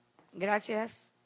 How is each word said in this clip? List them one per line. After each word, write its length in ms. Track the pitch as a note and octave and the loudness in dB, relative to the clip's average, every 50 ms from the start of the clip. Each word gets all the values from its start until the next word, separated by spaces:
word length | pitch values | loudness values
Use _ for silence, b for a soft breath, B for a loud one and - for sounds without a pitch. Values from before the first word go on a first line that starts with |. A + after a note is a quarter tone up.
| _ _ _ - - _ | _ _ _ -20 -20 _
gracias, 800 | - F#3+ F#3 G3+ G#3 G#3+ - - A3+ G#3+ A3+ A3+ - - - - _ _ _ | -6 -2 2 2 2 2 2 0 -2 -2 -2 -2 -6 -12 -18 -20 _ _ _